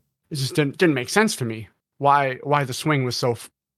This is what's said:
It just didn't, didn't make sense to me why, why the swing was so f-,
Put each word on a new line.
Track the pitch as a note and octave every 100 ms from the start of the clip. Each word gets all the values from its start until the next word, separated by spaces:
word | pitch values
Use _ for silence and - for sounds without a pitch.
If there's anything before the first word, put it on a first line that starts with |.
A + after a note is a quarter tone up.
| _ _ _
It | D3+
just | C3 D#3+
didn't, | C#3+ -
didn't | F3 C3+
make | A#2
sense | G3+ G#3+ -
to | A#2
me | A2 G2 _ _ _
why, | C#3 C#3+ C3+ B2+
why | C#3 C#3+
the | C3
swing | B2 D#3 D3
was | B2+ -
so | B2+
f-, | A2+ - _ _